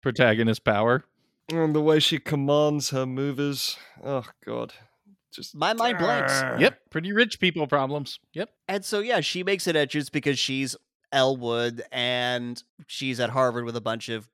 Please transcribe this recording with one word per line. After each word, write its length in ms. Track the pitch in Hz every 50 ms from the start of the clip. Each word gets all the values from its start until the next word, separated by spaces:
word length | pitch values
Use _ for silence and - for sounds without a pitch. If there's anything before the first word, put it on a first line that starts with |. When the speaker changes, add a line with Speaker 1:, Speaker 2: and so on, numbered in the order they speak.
| _
Speaker 1:
Protagonist 600 | 135 120 - 131 120 107 110 113 113 110 - _
power. 380 | - 107 101 110 117 123 139 - _ _ _ _ _ _ _ _ -
Speaker 2:
And 240 | 156 165 160 156 151
the 60 | 151
way 180 | 151 156 156 156
she 200 | 151 - 165 147
commands 720 | - - 151 143 139 139 143 147 151 151 147 147 131 -
her 160 | 139 131 131
movers. 720 | 131 127 131 139 143 139 123 143 143 143 131 - - - - - - _ - -
Oh, 200 | - 139 131 117 - - _ _
God. 300 | 107 117 117 117 117 - - - _ _ _ _ 208 196 _ _ _ -
Just 220 | - - - -
Speaker 3:
My 160 | 147 147 185 220
mind 240 | 226 226 247 240
blanks. 360 | - 170 190 - 139 139 135 135
Speaker 2:
Arrgh. 260 | 135 135 131 120 113
Speaker 1:
Yep, 180 | 135 - - _ _ _
pretty 220 | - 160 165 190 202
rich 260 | 208 240 220 - -
people 260 | - 185 160 170 151
problems. 520 | 131 - 147 135 131 143 147 139 - - - _ _ _
Yep. 160 | 156 196 - _ _ _ -
Speaker 3:
And 160 | 190 202 190
so, 160 | - - 208
yeah, 200 | 208 240 247 190
she 220 | 151 - - 180 180
makes 220 | 190 202 185 -
it 100 | 185 165
entrance 340 | 156 147 135 - 151 143 -
because 280 | - 151 - 147 139 123
she's 380 | - - 135 135 135 127 - - _ _ _ _ _ _
Elle 280 | - 139 131 131 135 127
Wood, 440 | 120 117 117 117 120 120 117 117 - -
and 720 | - 127 123 123 123 123 123 123 123 123 120 120 120 117 - _ _ _ -
she's 340 | _ - - 139 131 127 117
at 100 | 123 113
Harvard 340 | 117 - 131 127 117 120 120
with 120 | 117 117
a 40 | 120
bunch 300 | 104 113 113 117 - -
of 180 | 117 110 107 _